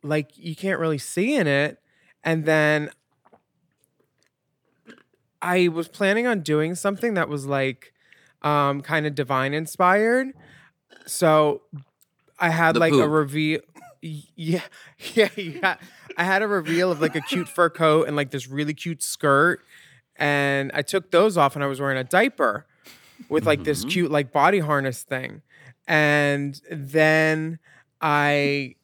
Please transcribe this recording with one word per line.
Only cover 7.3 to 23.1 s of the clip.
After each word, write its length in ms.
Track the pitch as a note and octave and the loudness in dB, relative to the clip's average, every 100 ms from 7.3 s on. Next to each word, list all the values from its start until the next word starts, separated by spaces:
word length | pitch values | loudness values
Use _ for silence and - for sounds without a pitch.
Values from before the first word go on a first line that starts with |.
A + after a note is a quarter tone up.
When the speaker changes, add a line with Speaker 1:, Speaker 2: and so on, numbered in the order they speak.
| D3 C3+ | -4 -4
Speaker 1:
like, 480 | C#3 C3+ B2+ - _ _ _ _ _ | -2 -2 -6 -16 _ _ _ _ _
um, 400 | D3 D3 C#3+ C#3 | 0 2 2 -2
kinda 280 | C#3 D#3 D3+ | -2 -2 -2
divine 440 | D3 C3 C3+ C3+ | -4 -2 -2 -2
inspired. 800 | D3 D#3+ - F3+ G3 A3 B3 C4+ - - - _ _ _ - - | -4 -6 0 2 4 2 0 -2 -10 -20 -20 _ _ _ -20 -12
So 560 | - E3+ D#3 D3+ C#3+ _ D3 - _ _ _ _ _ | 0 4 4 2 -2 _ -20 -20 _ _ _ _ _
I 100 | E3+ | -2
had, 260 | E3 E3 E3 | 2 2 4
Speaker 2:
The 40 | |
Speaker 1:
like, 140 | E3 | 4
a 40 | D3 | 4
Speaker 2:
poop. 140 | D3 | 4
Speaker 1:
reveal. 480 | D#3 C#3+ D3 D#3 D#3 - - - _ | 2 0 -2 -2 -4 -8 -20 -20 _
Y-, 200 | E3 D3+ - - | -14 -14 -16 -12
yeah, 260 | D#3+ E3+ - - - | -4 -4 -4 -20 -20
<laughs> 280 | _ - | _ -4
yeah, 160 | - G3+ - | 2 2 0
yeah. 380 | F3 D3+ G3 E3 - - - - | -10 -4 -4 -4 -12 -20 -16 -4
I 60 | |
had 180 | F3 F#3+ | 0 0
a 60 | G#3+ | 0
reveal 440 | G3+ D#3 E3 F#3 | -2 0 0 0
of, 100 | D#3 | 0
like, 140 | D#3+ D3+ | -2 -2
a 60 | |
cute 260 | C#3+ F#3 E3 | -4 -6 -4
fur 220 | - E3+ | 0 0
coat 380 | - D#3+ D#3 D#3 | 2 2 4 2
and, 80 | D3 | -2
like, 160 | C#3 | -4
this 160 | C#3 B2 | -8 -8
really 260 | C#3 D3+ | -6 -6
cute 280 | D3+ F3 D#3+ | -6 -10 -8
skirt. 580 | - - D3+ C#3 E3+ E3 _ - - - _ - | -8 -2 2 4 4 0 _ -20 -20 -20 _ -4
And 540 | D3 C#3+ C#3 C#3 C#3 | 0 0 0 -2 -2
I 80 | C#3+ | -4
took 300 | C#3+ F#3+ - | -2 -4 2
those 260 | E3+ G#3+ E3+ | 2 4 4
off 180 | C#3+ D3 | 2 2
and 80 | |
I 40 | C#3+ | -6
was 120 | C3+ | -4
wearing 180 | C#3 C3 | -4 -4
a 60 | |
diaper 640 | B2+ F3+ C4 - C3 G#2 - _ - - _ | 0 2 2 2 -2 -2 -10 _ -20 -20 _